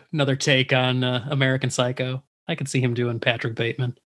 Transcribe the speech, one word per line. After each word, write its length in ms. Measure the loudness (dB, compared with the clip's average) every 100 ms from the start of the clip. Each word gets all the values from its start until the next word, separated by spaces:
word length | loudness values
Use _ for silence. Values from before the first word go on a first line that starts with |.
| -4
another 240 | 0 2 2
take 380 | 2 2 4
on, 300 | 2 2 2
uh, 240 | 0 -2 -2
American 400 | 0 2 2 0
Psycho. 540 | 0 0 -2 -4 -6 -10 _ -8
I 80 | -6
could 120 | -2
see 120 | 0
him 120 | 0 0
doing 240 | -2 0
Patrick 360 | 0 0 -2 -2
Bateman. 420 | -2 -2 -4 -6 _